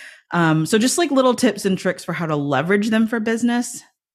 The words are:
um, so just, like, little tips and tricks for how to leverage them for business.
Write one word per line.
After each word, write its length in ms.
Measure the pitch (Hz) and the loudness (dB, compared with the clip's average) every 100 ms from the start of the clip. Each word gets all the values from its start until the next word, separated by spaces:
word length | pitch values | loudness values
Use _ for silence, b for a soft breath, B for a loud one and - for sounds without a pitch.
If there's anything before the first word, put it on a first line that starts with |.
| B B B | B B B
um, 340 | 170 165 156 160 | 0 2 2 2
so 100 | 220 | 2
just, 220 | 254 349 | 2 0
like, 120 | 339 | 0
little 240 | 269 254 | 2 2
tips 300 | 247 247 208 | 2 0 0
and 140 | 202 185 | -2 -2
tricks 260 | 190 170 | -2 -4
for 80 | - | -6
how 140 | 165 165 | -6 -2
to 100 | 151 | -2
leverage 540 | 143 135 165 208 220 | 0 0 2 0 2
them 160 | 220 220 | 0 0
for 120 | 233 | -2
business. 640 | 220 226 240 240 240 - - _ _ | -2 0 0 0 -2 -8 -18 _ _